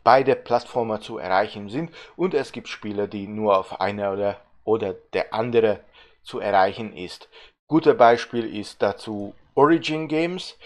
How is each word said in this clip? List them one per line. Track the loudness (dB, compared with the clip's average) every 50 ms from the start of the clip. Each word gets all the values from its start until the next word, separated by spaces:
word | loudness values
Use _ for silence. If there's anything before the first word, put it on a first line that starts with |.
| 4
beide | 6 6 6 6 2 0
Plattformen | -2 -2 -2 -2 -2 -2 -4 -6 -4 -4 -4 -4 -6
zu | -8 -10 -12 -8
erreichen | -4 -2 0 0 0 -2 -4 -12 -12 -10
sind, | -8 -8 -8 -8 -12 -16 -20 -14 _
und | -4 -4 -2 -2
es | -2 -4 -6
gibt | -10 -14 -14
Spiele, | -14 -14 -12 -10 -8 -4 -4 -4
die | -4 -6 -8 -10
nur | -8 -6 -2 2 2 4 2
auf | 2 -2 -4 -4
einer | -2 -2 -2 -2 -4 -4
oder, | -2 -2 -2 -2 -4 -6 _ _ _ _ -4
oder | -2 0 0 0 -4 -6 -8 -10 _ -4
der | -4 -4 -4 -4
andere | -4 -2 0 2 4 4 4 2 0 -6 _ _ -20 -20 _ _ _ _
zu | -14 -10 -8
erreichen | -2 2 2 4 4 2 0 -4 -10 -12 -12
ist. | -12 -14 -14 -14 -16 -20 -20 -20 -20 -20 -20 _ _ _
Gutes | -2 0 2 4 4 6
Beispiel | 8 8 8 8 6 0 -4 -6 -6 -6 -6 -6 -8
ist | -10 -10 -6 -2
dazu | -2 -2 -2 -4 -10 -10 -10 -10 -10 -12 -14 -18 _ _ 2
Origin | 4 4 6 4 2 0 -2 -6 -6 -6
Games, | -4 -2 -2 -2 -2 -6 -8 -12 -14 -18 _ -20